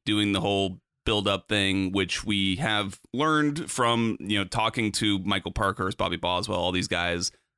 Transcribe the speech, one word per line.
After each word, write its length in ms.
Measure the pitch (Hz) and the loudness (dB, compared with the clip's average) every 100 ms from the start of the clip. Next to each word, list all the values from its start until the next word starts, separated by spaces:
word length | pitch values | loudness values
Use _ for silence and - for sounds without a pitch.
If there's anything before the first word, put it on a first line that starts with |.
| 110 | 0
doing 260 | 107 104 | 2 2
the 100 | 98 | 0
whole 380 | 101 98 98 92 _ _ - | 0 2 0 -4 _ _ 0
build-up 440 | 104 101 95 - | 0 2 -2 0
thing, 420 | 107 98 95 92 | 2 2 2 0
which 320 | 98 90 - | 0 0 -2
we 320 | 110 101 95 92 | -2 2 2 0
have 420 | 110 107 98 - - | 0 -2 -4 -8 -10
learned 560 | 123 156 151 147 147 - | -2 2 4 2 0 -6
from, 460 | - 117 117 113 - | 0 2 2 0 -2
you 160 | 98 101 | -2 -2
know, 80 | 92 | 0
talking 460 | - 110 123 107 | 0 -2 0 -2
to 280 | - 107 98 | 0 2 2
Michael 320 | 92 98 90 | 0 -2 -2
Parkhurst, 460 | - 98 95 95 - | -2 -2 0 -4 -2
Bobby 180 | 92 85 | -2 -2
Boswell, 400 | 87 90 95 92 | -2 -2 -2 -2
all 140 | 90 | 0
these 160 | 90 - | 0 0
guys, 440 | 87 87 87 90 - _ | -2 -2 -2 -4 -8 _